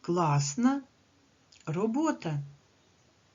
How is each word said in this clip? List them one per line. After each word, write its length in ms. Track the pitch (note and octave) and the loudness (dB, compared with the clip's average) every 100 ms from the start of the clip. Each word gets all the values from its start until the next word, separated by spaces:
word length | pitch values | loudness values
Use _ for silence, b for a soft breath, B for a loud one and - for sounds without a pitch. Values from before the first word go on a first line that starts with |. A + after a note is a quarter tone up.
Класна 840 | - F3 D#3+ C#3+ C#3+ - B3+ C#4 C4 _ _ _ _ _ _ - - | -2 2 4 2 0 2 2 2 -6 _ _ _ _ _ _ -14 -6
робота. 760 | E3 A3+ C4 D#4 A#3+ E3 D3 C#3+ - _ _ _ _ _ _ _ | -2 0 0 0 -2 -4 -6 -8 -14 _ _ _ _ _ _ _